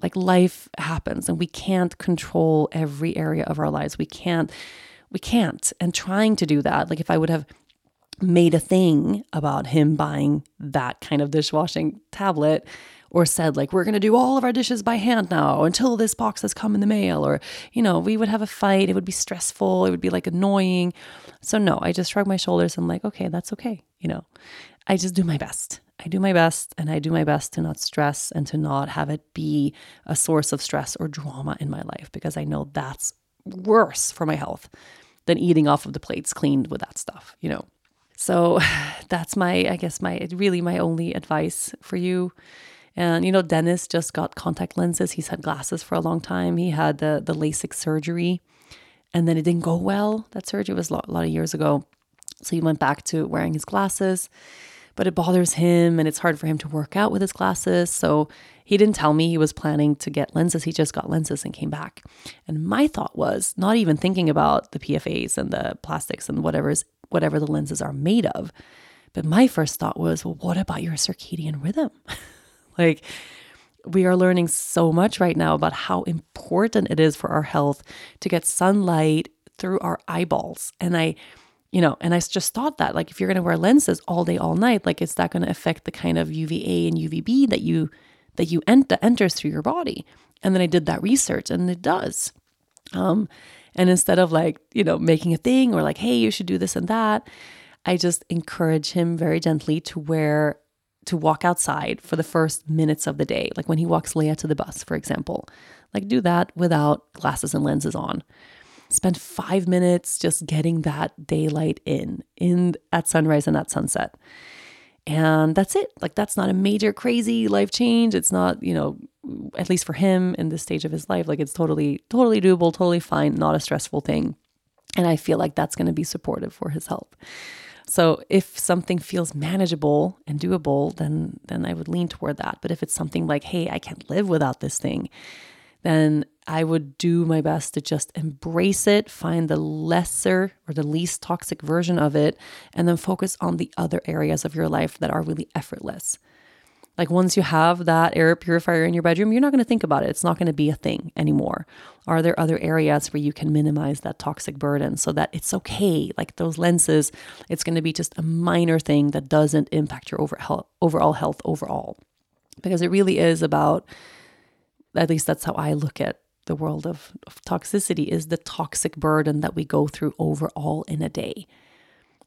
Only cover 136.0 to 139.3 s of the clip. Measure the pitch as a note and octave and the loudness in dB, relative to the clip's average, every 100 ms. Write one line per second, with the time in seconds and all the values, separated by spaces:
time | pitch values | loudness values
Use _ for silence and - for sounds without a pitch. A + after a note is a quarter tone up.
136 | D#3 D3+ - _ - D#3+ D#3+ E3 C#3+ - | 4 2 -2 _ -6 -2 0 0 -2 -4
137 | F3 E3+ E3 D#3+ D#3 D#3 - D3+ - D3+ | 0 2 2 2 0 -2 -4 -8 -4 -4
138 | - - D#3 C#3 E3 E3 F#3+ F#3+ G#3 G#3 | -4 -6 -8 -8 -4 0 2 2 2 2
139 | G#3 - E3 | 0 -6 -2